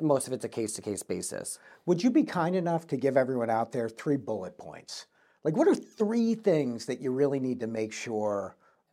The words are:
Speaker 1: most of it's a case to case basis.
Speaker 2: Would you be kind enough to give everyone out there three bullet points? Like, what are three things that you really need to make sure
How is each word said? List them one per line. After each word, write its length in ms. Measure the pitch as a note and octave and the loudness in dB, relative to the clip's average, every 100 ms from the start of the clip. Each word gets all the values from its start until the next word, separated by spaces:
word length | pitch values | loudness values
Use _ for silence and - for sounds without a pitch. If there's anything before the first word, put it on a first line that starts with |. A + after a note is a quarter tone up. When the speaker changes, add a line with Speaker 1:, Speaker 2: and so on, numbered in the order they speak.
Speaker 1:
most 260 | D#3 C3+ C3+ | 2 2 2
of 40 | |
it's 100 | B2+ | -4
a 40 | A2+ | -4
case 260 | - G#2+ | -4 -4
to 80 | - | -4
case 200 | G2+ G2 | -6 -6
basis. 560 | - F2+ - - - - - - - | -4 -6 -4 -8 -8 -12 -16 -6 0
Speaker 2:
Would 160 | F3 | 2
you 80 | B3+ | 4
be 120 | D4+ | 4
kind 300 | - F#3 E3 | 2 2 0
enough 320 | F#3 E3+ E3 E3+ | 0 0 -2 -2
to 80 | C3+ | 0
give 200 | C#3 C3 | 2 4
everyone 320 | B2 B2+ A2+ | 2 2 2
out 220 | A2+ A#2 | 2 0
there 160 | B2+ A2+ | -2 -4
three 280 | - - C#3+ | -4 -2 -2
bullet 400 | A2+ G#2+ F2+ - | -2 -6 -6 -12
points? 480 | D#2+ D#2+ - - - _ _ _ | -16 -16 -14 -16 -16 _ _ _
Like, 140 | D3+ E3 | -2 4
what 100 | E4 | 4
are 80 | |
three 600 | D4+ - - G#3+ A#3 A3+ | 4 0 -4 0 2 2
things 520 | A3 G#3 D#3+ C3 A#2 - | 2 2 2 2 -2 -6
that 140 | B2+ | -4
you 100 | C3 | -2
really 300 | B2+ C#3 C#3 | 2 2 2
need 180 | B2+ B2 | -2 -2
to 60 | A2+ | -4
make 260 | A2+ A2 | -4 -4
sure 640 | - - A2 G#2+ G2+ F#2+ - _ _ _ | -6 -6 -2 0 -2 -4 -10 _ _ _